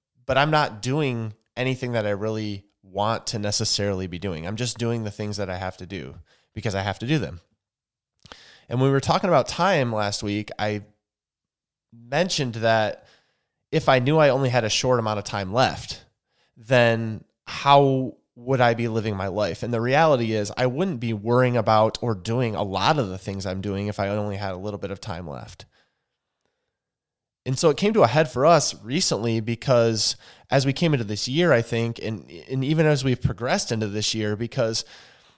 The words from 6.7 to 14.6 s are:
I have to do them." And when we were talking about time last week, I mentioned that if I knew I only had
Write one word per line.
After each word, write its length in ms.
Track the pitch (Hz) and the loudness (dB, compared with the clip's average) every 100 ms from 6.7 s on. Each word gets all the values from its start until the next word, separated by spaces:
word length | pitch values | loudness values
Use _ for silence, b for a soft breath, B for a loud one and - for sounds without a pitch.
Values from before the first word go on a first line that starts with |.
| 98 | -2
I 60 | |
have 180 | 101 95 | -2 -4
to 80 | 117 | -2
do 100 | 156 | -2
them." 220 | 85 87 _ _ _ _ _ _ _ _ _ B B B B | -2 -10 _ _ _ _ _ _ _ _ _ B B B B
And 120 | 123 | 0
when 80 | 135 | 2
we 40 | |
were 60 | 139 | 2
talking 300 | 156 175 190 | 2 0 4
about 180 | 151 120 | 2 2
time 460 | - 180 170 120 | 0 2 2 0
last 280 | 110 101 - | -2 -2 -4
week, 300 | 104 104 104 - | -4 -4 -6 -6
I 240 | 107 104 101 _ _ _ _ _ _ _ _ _ _ | -4 -4 -8 _ _ _ _ _ _ _ _ _ _
mentioned 640 | 117 117 143 185 - 127 113 | -20 -4 -2 0 -2 -4 0
that 520 | 113 113 107 - b b b b b _ _ | 2 4 2 -4 b b b b b _ _
if 160 | 156 147 | 0 4
I 120 | 131 | 4
knew 180 | 123 156 | 4 4
I 120 | 147 | 6
only 200 | 127 131 | 4 2
had 160 | 123 | 0